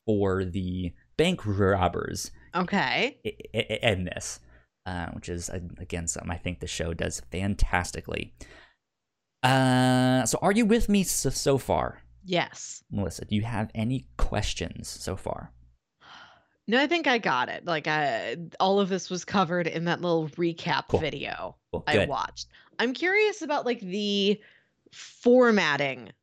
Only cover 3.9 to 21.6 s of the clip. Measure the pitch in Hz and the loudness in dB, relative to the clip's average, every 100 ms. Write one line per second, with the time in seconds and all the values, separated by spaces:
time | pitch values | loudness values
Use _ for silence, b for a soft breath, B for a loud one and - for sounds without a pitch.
3.9 | 92 87 - - - b b b _ 92 | 0 -2 -6 -10 -12 b b b _ -8
4.9 | 90 85 - - 87 87 90 85 - 90 | -6 -6 -8 -8 -8 -6 -8 -10 -12 -8
5.9 | 87 85 82 85 85 90 87 - - 82 | -6 -6 -6 -6 -6 -6 -6 -8 -4 -4
6.9 | 85 85 - - 87 101 101 - 90 90 | -2 -4 -6 -8 -4 -2 2 2 2 -2
7.9 | - - - - - B B B B _ | -8 -8 -8 -8 -14 B B B B _
8.9 | _ _ _ _ _ 127 131 131 127 127 | _ _ _ _ _ 4 6 6 6 6
9.9 | 127 127 131 117 - 180 202 214 233 214 | 4 4 2 2 0 2 2 4 2 4
10.9 | 202 175 - 135 - 147 135 - 80 62 | 2 2 0 -2 0 2 0 2 0 0
11.9 | - - - - 170 135 - - - _ | -6 -20 -20 -2 -2 -2 -6 -16 -18 _
12.9 | 104 92 - - 107 110 107 110 110 110 | -4 -4 -6 -4 -2 -2 -4 -6 -4 -4
13.9 | 131 - - - 104 - - - - - | -4 -6 0 0 0 -2 -4 -6 -8 -12
14.9 | - - 95 - - - - - _ _ | -10 -8 -8 -6 -8 -10 -20 -20 _ _
15.9 | _ B B B B B B - 240 285 | _ B B B B B B 0 2 2
16.9 | 339 294 240 185 127 120 - 170 156 156 | 2 2 2 2 0 -2 -6 -4 -4 0
17.9 | 151 143 113 95 151 165 - 190 196 190 | 0 0 -2 -4 -8 -10 0 2 4 2
18.9 | 185 - 180 - 208 165 180 165 165 170 | -2 -4 -8 -2 0 2 0 -2 -2 -2
19.9 | 160 175 165 156 170 170 165 170 135 - | -2 0 0 0 -2 -2 -2 -2 -2 0
20.9 | - 151 143 113 80 90 - | 0 0 -6 -8 -8 -10 -14